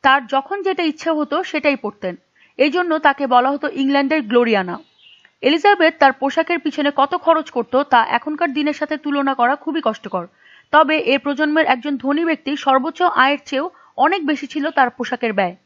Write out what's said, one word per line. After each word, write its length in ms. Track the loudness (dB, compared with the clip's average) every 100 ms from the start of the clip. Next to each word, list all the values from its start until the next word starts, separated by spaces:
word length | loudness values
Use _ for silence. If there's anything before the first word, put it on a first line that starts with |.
তার 180 | 2 0 0
যখন 300 | -4 -4 -6
যেটা 220 | -4 -2
ইচ্ছে 260 | -2 -4 -4
হতো 240 | -2 -2 -4
সেটাই 320 | -4 -2 -2 -2
পরতেন। 400 | -6 -8 -10 -10 _ _ _ 0
এই 120 | 2
জন্য 200 | 2 0 2
তাকে 240 | 2 0 2
বলা 220 | 4 2
হতো 180 | -2 -4
ইংল্যান্ডের 480 | -2 0 2 2 -2
গ্লোরিয়ানা। 540 | 2 2 4 0 -2 -8 -14 _ -20 _ _ _
এলিজাবেথ 500 | 0 2 4 4 2 4
তার 140 | 2
পোশাকের 460 | 2 -4 -2 -2 -2
পিছনে 300 | -4 -2 -2 0
কত 180 | -2 0
খরচ 320 | -2 -2 -4
করত 240 | -6 -2 -2
তা 160 | 2 2 2
এখনকার 400 | -2 -4 -4 -4
দিনের 260 | -2 -4 -4
সাথে 160 | -6 -6
তুলনা 360 | -4 -2 -2
করা 220 | 0 0 0
খুবই 260 | -4 -4
কষ্টকর। 420 | -4 -6 -8 -8 -8 _ _ -20 _
তবে 240 | 4 4 2
এ 180 | 0 0
প্রজন্মের 480 | 0 -2 0 2 2
একজন 280 | 0 -2 -6
ধনী 260 | -2 -2 0
ব্যক্তির 320 | -2 -4 -4
সর্বোচ্চ 420 | 0 0 0 0 0 4
আয়ের 260 | 2 2 -4
চেয়েও 200 | -6 -6 _ _ 0
অনেক 240 | 0 0 -2
বেশি 220 | -4 -4
ছিল 180 | -4 -2
তার 180 | 0 0
পোশাকের 440 | 0 -8 -4 -2
ব্যয়। 220 | 0 -2 -4